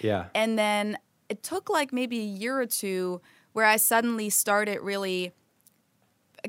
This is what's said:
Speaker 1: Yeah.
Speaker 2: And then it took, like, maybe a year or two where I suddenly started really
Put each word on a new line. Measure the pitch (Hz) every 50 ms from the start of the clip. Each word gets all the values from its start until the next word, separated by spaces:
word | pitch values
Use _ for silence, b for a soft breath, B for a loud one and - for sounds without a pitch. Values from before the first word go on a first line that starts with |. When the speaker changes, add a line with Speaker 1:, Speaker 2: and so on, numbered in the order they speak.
Speaker 1:
Yeah. | B 107 104 92 90 92 -
Speaker 2:
And | 208 220 226 226 214
then | 214 208 208 208 208 208 208 - _ _ _ _ _ -
it | 214 -
took, | - - 330 381 - -
like, | 415 320 285 269
maybe | 262 247 254 233 240 233
a | 214
year | 208 196 190 214 240 269 269
or | 247
two | 233 - - - 196 185 185 185 180 180 175 b b b b b b
where | b 220 220
I | 214 214
suddenly | 220 - - 233 226 233 240 233 220 214 208
started | - - - 214 202 208 208 208 202 -
really | - 196 196 196 196 190 185 180 180 175 - _ _ _ _ _ _ - _ _ _ _ _ _ _ _ _ _ _ _ _ - -